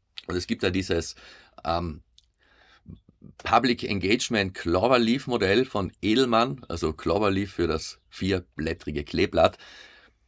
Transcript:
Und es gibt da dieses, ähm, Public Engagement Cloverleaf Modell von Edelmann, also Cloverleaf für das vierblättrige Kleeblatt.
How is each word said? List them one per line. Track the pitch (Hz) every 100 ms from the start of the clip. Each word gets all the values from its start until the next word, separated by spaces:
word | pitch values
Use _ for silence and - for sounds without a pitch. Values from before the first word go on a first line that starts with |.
| _ - -
Und | 90
es | -
gibt | 113
da | 95
dieses, | 92 92 85 - - - - - -
ähm, | 82 85 85 76 _ _ _ _ _ _ _ _ - - _ _ - -
Public | - 117 127 120
Engagement | 104 98 92 120 - 110 95
Cloverleaf | 95 85 90 123 123 113 127 -
Modell | 117 95 110 131
von | 104 92 -
Edelmann, | 101 113 127 113 127 139 -
also | 85 80
Cloverleaf | 78 80 101 104 98 101
für | - 82
das | 78 - - _
vierblättrige | - 95 92 - - 78 82 - 73
Kleeblatt. | 71 80 101 - 90 - - - - - _ _